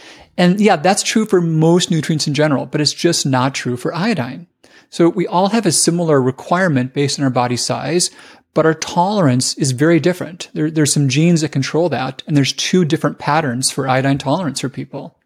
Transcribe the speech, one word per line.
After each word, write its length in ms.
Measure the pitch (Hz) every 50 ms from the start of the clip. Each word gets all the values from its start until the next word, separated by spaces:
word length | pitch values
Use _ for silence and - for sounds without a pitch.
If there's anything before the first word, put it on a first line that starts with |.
| - - - - - _ _
And 220 | - 180 175 185 208
yeah, 180 | 202 214 185
that's 260 | 156 147 180 202 - -
true 220 | - - 226 220
for 160 | 214 202 180
most 500 | 170 165 160 156 160 165 170 180 - -
nutrients 360 | 175 156 - - 160 147 -
in 60 | 156 139
general, 320 | 143 151 156 139 127 131
but 140 | - - 151
it's 140 | 147 139 -
just 320 | - - 170 160 - -
not 280 | 143 135 127 127 139 131
true 220 | - - 127 123
for 180 | 123 - 156 -
iodine. 540 | 151 190 240 220 - 120 127 151 175 170 - _ _ _ _ _ - _ _
So 200 | - - 170 170
we 180 | - 190 175
all 220 | - 180 175 196 196
have 160 | 214 233 202
a 60 | 175
similar 500 | 139 - - 170 170 175 170 160 147 135
requirement 720 | 123 131 127 - - - 175 185 190 175 143 127 123 131 -
based 260 | 143 143 135 - -
on 40 | 139
our 60 | 131
body 280 | 123 127 123 123 123
size, 520 | 113 - - 120 123 131 143 165 180 - - - - - - - _ _ _ _
but 120 | 156 156
our 80 | 160 156
tolerance 800 | 156 - - - 180 175 196 214 208 170 131 123 131 - - -
is 160 | 285 170 131
very 280 | 127 120 147 165 170 160
different. 500 | 135 175 175 - 143 151 180 - - - -
There, 160 | 165 151 156
there's 220 | 156 156 147 139
some 160 | - 156 143
genes 340 | 131 123 147 165 175 170 156
that 120 | 156 143 -
control 340 | 139 131 - - 151 175 170
that, 340 | 135 123 131 135 - - -
and 80 | - 151
there's 180 | 143 131 - -
two 300 | - - - - 185 175
different 340 | 143 165 156 - 143 - -
patterns 520 | - 151 147 160 160 131 117 127 131 -
for 160 | - 147 135
iodine 300 | 135 127 131 131 139 139
tolerance 420 | 139 - 135 147 185 185 135 139 -
for 100 | - 131
people. 480 | - 135 - - - 143 147 165 - _ _